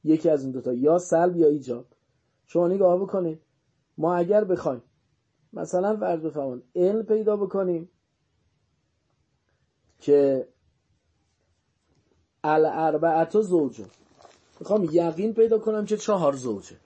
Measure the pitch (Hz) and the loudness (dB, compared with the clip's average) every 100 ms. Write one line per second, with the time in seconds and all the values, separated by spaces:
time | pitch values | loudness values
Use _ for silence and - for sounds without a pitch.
0 | 156 156 165 151 135 127 127 123 147 175 | 0 2 2 0 -2 -8 -6 0 2 2
1 | - 165 180 175 156 147 123 120 - _ | 2 2 2 4 2 2 -6 -10 -12 _
2 | _ _ _ _ _ 170 175 196 185 180 | _ _ _ _ _ 0 0 2 2 2
3 | 190 196 170 156 _ _ _ _ _ - | -2 -4 -4 -8 _ _ _ _ _ -4
4 | 160 175 175 208 202 180 156 123 _ _ | -2 0 2 2 2 -2 -2 -6 _ _
5 | _ _ _ _ _ - 165 180 196 220 | _ _ _ _ _ -14 -4 -2 -2 -2
6 | 185 165 156 147 139 127 _ 175 180 220 | -4 -4 -4 -6 -8 -8 _ -2 0 0
7 | 214 220 214 208 190 196 185 170 170 _ | 0 0 0 -2 -2 -2 -2 -4 -8 _
8 | _ _ _ _ _ _ _ _ _ _ | _ _ _ _ _ _ _ _ _ _
9 | _ _ _ _ _ _ _ _ _ _ | _ _ _ _ _ _ _ _ _ _
10 | - 143 139 131 123 _ _ _ _ _ | 2 4 4 0 -6 _ _ _ _ _
11 | _ _ _ _ _ _ _ _ _ _ | _ _ _ _ _ _ _ _ _ _
12 | _ _ _ _ 151 156 156 - 160 151 | _ _ _ _ 0 2 2 0 -2 0
13 | 165 160 165 208 208 175 139 113 95 _ | 0 0 0 0 0 0 0 -6 -20 _
14 | _ _ - _ _ _ - 214 165 165 | _ _ -20 _ _ _ -4 -2 2 2
15 | 170 156 214 220 226 220 220 214 208 214 | 0 -2 -4 4 4 4 2 -4 -4 -4
16 | - 196 147 135 123 101 - 85 | -2 0 0 0 -6 -6 -10 -20